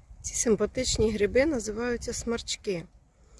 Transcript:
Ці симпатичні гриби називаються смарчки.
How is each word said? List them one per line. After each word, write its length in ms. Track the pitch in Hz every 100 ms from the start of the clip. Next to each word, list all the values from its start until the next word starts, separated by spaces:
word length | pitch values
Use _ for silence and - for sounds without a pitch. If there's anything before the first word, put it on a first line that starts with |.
| - - -
Ці 100 | -
симпатичні 760 | 247 202 208 - 254 - 220
гриби 340 | 208 202 233 294
називаються 680 | 262 214 208 240 233 -
смарчки. 680 | 226 240 233 - - - 175 175 - _ _ -